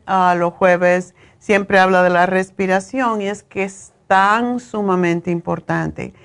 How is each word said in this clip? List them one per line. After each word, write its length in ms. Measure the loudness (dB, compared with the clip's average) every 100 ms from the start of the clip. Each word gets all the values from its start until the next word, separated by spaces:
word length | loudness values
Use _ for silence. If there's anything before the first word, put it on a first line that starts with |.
| -4
ah, 300 | 0 2 2
los 160 | -2
jueves, 600 | 0 2 2 2 0 -2 _ _ _
siempre 400 | -2 0 2 2
habla 240 | 4 4
de 60 | 2
la 160 | 2 2
respiración 960 | 0 -4 -4 -2 -2 -2 -4 -4 -4
y 60 | -6
es 160 | -8
que 200 | -10 -8
es 300 | -8 -10 -20 _ 0
tan 520 | 2 2 0 -2 -6
sumamente 720 | -8 -4 -2 0 0 -2 -4
importante. 840 | -6 -4 -6 -4 -4 -6 -8 -12 -16